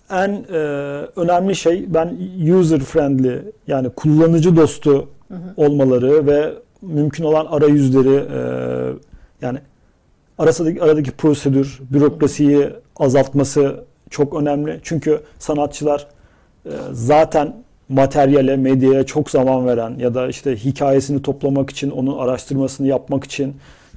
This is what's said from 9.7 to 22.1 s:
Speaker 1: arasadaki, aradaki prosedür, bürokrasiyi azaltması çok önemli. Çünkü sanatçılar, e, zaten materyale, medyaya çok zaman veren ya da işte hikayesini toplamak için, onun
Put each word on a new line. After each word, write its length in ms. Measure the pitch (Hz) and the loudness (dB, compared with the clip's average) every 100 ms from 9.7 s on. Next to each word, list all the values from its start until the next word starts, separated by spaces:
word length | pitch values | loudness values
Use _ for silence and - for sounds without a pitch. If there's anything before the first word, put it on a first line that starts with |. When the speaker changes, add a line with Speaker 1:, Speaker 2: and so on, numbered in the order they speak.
| _ _ _ _ _ _ - | _ _ _ _ _ _ -2
Speaker 1:
arasadaki, 440 | 143 160 165 170 | 0 2 -2 0
aradaki 280 | 165 151 135 | 2 2 0
prosedür, 680 | - 160 143 143 135 139 - 127 | -2 0 2 0 0 0 -6 -2
bürokrasiyi 800 | 139 147 165 147 - 147 143 143 - _ - | 2 2 2 -2 2 2 4 0 -4 _ -2
azaltması 880 | 143 131 135 139 135 147 139 - - _ - | 2 2 2 0 0 0 0 -2 -16 _ -8
çok 240 | - 151 | -4 -2
önemli. 460 | 165 147 143 151 160 | -2 -2 -2 -4 -8
Çünkü 380 | - 160 156 151 - - | -6 -4 0 -2 -4 -12
sanatçılar, 680 | - 147 143 - 147 143 - _ _ _ _ _ - | -6 -4 -4 -4 -2 -2 -6 _ _ _ _ _ -14
e, 40 | 147 - | -12 -12
zaten 640 | 131 117 147 160 156 147 220 - _ - | -4 2 4 4 0 -2 -8 -20 _ -4
materyale, 680 | 135 135 151 139 143 131 135 | 0 2 2 4 4 2 2
medyaya 500 | 131 135 135 135 131 | 2 2 4 2 0
çok 240 | 151 143 | -2 -2
zaman 360 | 147 131 131 127 | 0 2 0 0
veren 280 | 120 113 131 | -2 -4 -4
ya 160 | 123 | -4
da 140 | 120 127 | -2 -4
işte 280 | 127 139 113 | -6 -6 -4
hikayesini 640 | 127 135 139 135 135 139 | -4 -2 2 2 0 -4
toplamak 480 | 139 135 139 139 135 | -4 -4 -2 -2 -2
için, 200 | - 139 | -6 -6
onun 280 | 143 131 | -4 -4